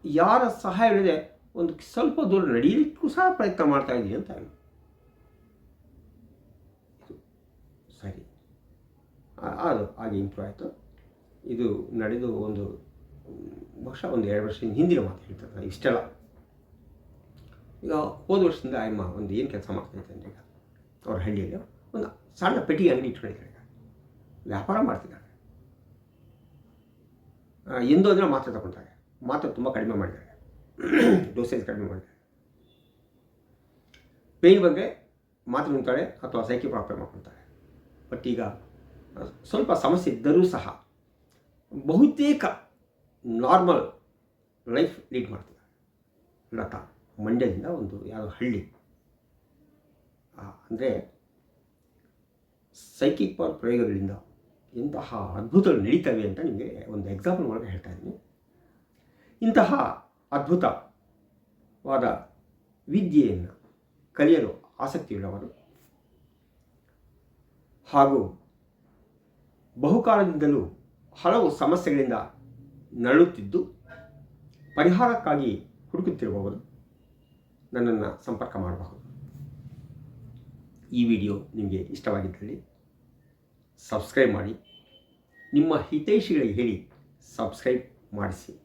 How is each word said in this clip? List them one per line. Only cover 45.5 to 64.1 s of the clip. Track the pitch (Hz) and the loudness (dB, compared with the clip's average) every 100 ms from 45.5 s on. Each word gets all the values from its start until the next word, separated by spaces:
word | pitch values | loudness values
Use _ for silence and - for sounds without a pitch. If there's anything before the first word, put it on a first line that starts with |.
| _ _ _ _ _ _ _ _ _ _ 113 | _ _ _ _ _ _ _ _ _ _ -10
ಲತಾ. | 110 107 - _ _ - | -8 -10 -16 _ _ -8
ಮಂಡ್ಯದಿಂದ | 107 123 120 90 160 | -2 0 0 -2 -6
ಒಂದು | 160 98 101 - | -6 -8 -10 -12
ಯಾವುದೋ | 110 107 | -12 -12
ಹಳ್ಳಿ, | - 123 104 - _ _ _ _ _ _ _ _ _ _ _ _ _ _ _ _ - | -6 -4 -4 -8 _ _ _ _ _ _ _ _ _ _ _ _ _ _ _ _ -20
ಆ, | |
ಅಂದರೆ | 98 - _ 113 127 95 - _ _ _ _ _ _ _ _ _ _ _ _ _ _ _ _ - - - | -18 -20 _ -4 -2 -4 -8 _ _ _ _ _ _ _ _ _ _ _ _ _ _ _ _ -20 -20 0
ಸೈಕಿಕ್ | - - 98 - | 0 2 -2 -2
ಪವರ್ | 160 - | -4 -2
ಪ್ರಯೋಗಗಳಿಂದ | 117 120 107 98 98 101 - _ _ _ _ 120 | -2 0 0 -2 -4 -8 -16 _ _ _ _ -8
ಎಂತಹ | 143 147 - 113 | -6 -6 -10 -10
ಅದ್ಭುತಗಳು | 95 95 113 185 190 131 | -8 -8 2 4 6 2
ನಡೀತವೆ | 101 165 - 113 101 | 4 2 2 -2 -2
ಅಂತ | 95 | -4
ನಿಮಗೆ | 160 104 131 - 107 | -6 -6 -10 -12 -10
ಒಂದು | 104 98 | -10 -8
ಎಕ್ಸಾಂಪಲ್ | 95 175 185 139 | -4 -2 -2 -2
ಮೂಲಕ | 110 | -6
ಹೇಳ್ತಾ | 101 90 92 | -8 -10 -12
ಇದ್ದೀನಿ. | 90 - - _ _ _ _ _ _ _ _ _ _ _ _ | -14 -14 -16 _ _ _ _ _ _ _ _ _ _ _ _
ಇಂತಹ | 226 - - 277 123 - _ _ _ | 4 4 4 2 -2 -6 _ _ _
ಅದ್ಭುತವಾದ | 139 143 180 135 - - _ _ _ _ _ _ _ _ _ 139 135 120 - - _ _ _ _ _ - | -4 0 2 2 -2 -14 _ _ _ _ _ _ _ _ _ -4 0 0 -4 -12 _ _ _ _ _ -2
ವಿದ್ಯೆಯನ್ನು | 190 180 302 117 92 87 - _ _ _ _ _ | -2 4 4 4 0 -6 -14 _ _ _ _ _